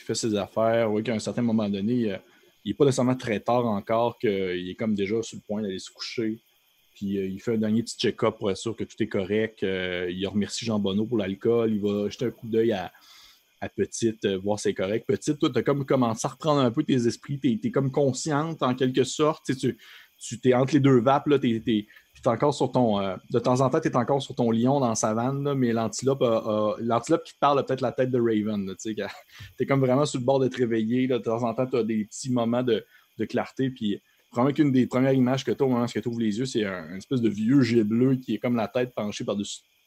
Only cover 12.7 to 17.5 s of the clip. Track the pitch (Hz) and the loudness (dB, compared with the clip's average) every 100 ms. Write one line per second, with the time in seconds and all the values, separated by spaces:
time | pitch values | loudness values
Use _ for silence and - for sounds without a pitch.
12.7 | 98 87 _ - - - _ _ - 101 | 0 -6 _ -20 -20 -20 _ _ -14 -10
13.7 | - 95 - 113 110 107 95 98 104 104 | -4 -4 0 -2 0 -2 -2 -2 -2 -2
14.7 | 92 95 113 - - - 147 151 120 - | -2 -2 -4 -2 -2 -2 -2 0 0 0
15.7 | 143 135 135 120 110 143 - 156 143 123 | -2 0 2 2 0 -6 -4 0 2 2
16.7 | 127 - 131 117 - - 139 139 | 0 0 2 2 -2 -8 -2 0